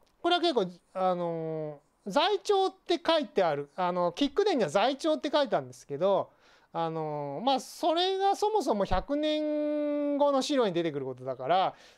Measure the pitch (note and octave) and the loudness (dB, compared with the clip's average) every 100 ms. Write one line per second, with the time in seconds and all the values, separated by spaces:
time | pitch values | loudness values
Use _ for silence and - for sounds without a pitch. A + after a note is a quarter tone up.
0 | _ _ E4+ F4 E4+ A#3+ F3+ F3 _ F#3+ | _ _ 0 2 2 2 -2 -6 _ -2
1 | F#3 F3 E3+ E3 D#3+ D#3+ D3+ D3 _ _ | 0 0 -2 -4 -4 -6 -8 -10 _ _
2 | G#3 G#3 F4+ G4 - G4 F#4+ - - F4 | -4 0 2 0 0 2 2 -4 -4 -2
3 | - E4 A#3 - E3+ C#3+ C#3+ - F3+ F3+ | 2 0 0 0 0 0 -6 -4 -2 0
4 | F3 E3+ C#4 - G4+ D4 D#3+ F#3 A#3+ C#4 | -2 0 -2 2 2 2 2 2 2 0
5 | D#4+ D4+ D4 D4 C4+ F3 B2+ - - C#3+ | -2 -2 0 0 2 0 -4 -16 -12 -2
6 | F#3+ F3+ - _ _ _ _ E3 E3 D#3+ | 2 2 0 _ _ _ _ -6 -4 -4
7 | D#3 D3 C#3+ C#3 B3 C4+ - - E4+ E4 | -6 -6 -6 -4 0 0 -2 -2 0 2
8 | F#4 F#4+ G4 - G#4+ G#4+ C4 G#3+ F#3+ F#3 | 0 2 0 2 0 0 0 0 0 0
9 | - D4 D4+ D4+ D4+ D4+ D4+ D4+ D4 D4 | -2 -2 0 -2 -2 -2 -2 -2 -2 -2
10 | D4 C#4+ C#4+ C#4 B3+ C#4 G#3+ E3+ E3 C#3+ | -2 2 2 2 0 2 2 0 -2 -4
11 | C3 B2+ B2+ B2+ C3 F#3 E3 - - | -8 -8 -8 -6 0 2 2 -4 -20